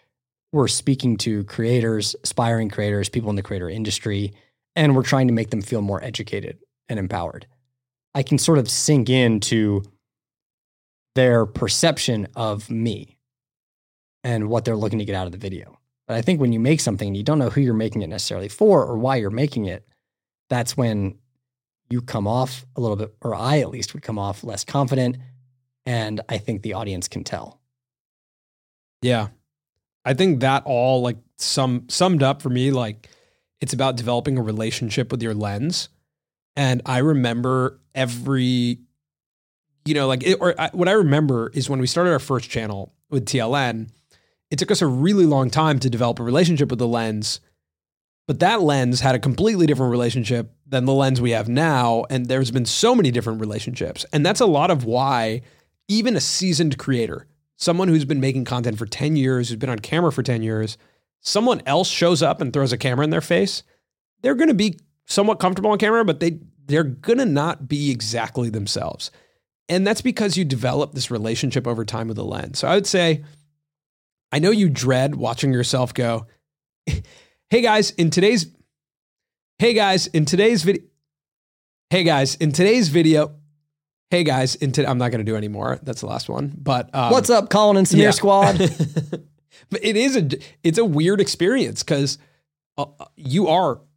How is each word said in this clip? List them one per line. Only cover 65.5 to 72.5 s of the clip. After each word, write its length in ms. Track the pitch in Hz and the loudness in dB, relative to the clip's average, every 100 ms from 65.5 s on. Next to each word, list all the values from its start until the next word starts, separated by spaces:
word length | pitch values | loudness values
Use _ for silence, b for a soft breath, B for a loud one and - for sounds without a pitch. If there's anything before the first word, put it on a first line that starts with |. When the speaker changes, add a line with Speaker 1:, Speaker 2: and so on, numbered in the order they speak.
| 185 214 | 0 0
Speaker 2:
on 80 | 208 | 2
camera, 260 | 214 226 | 2 2
but 140 | 208 143 | 2 0
they, 180 | 170 156 - _ 139 | -2 -2 -10 _ -2
they're 160 | 151 | 0
gonna 400 | 147 123 - 240 240 | 0 -2 0 2 2
not 420 | 143 160 165 131 | 2 0 -4 -6
be 220 | 143 143 | -2 -2
exactly 600 | 117 107 117 110 135 120 | -2 -4 -4 -4 -4 -4
themselves. 600 | 110 104 110 - - - _ b b b _ - | -4 -4 -6 -6 -8 -12 _ b b b _ -4
And 180 | 180 196 | 0 2
that's 160 | 214 | 0
because 340 | 254 - 208 165 | 0 0 0 0
you 80 | |
develop 480 | 156 127 127 139 143 | 0 0 0 0 -2
this 160 | 139 - | -4 -6
relationship 560 | 117 110 113 131 131 120 | -4 -4 -2 -2 -2 -2
over 180 | 113 | -4
time 240 | 110 113 113 | -4 -6 -6
with 80 | 110 | -6
the 80 | |
lens. 340 | - - - | -6 -8 -8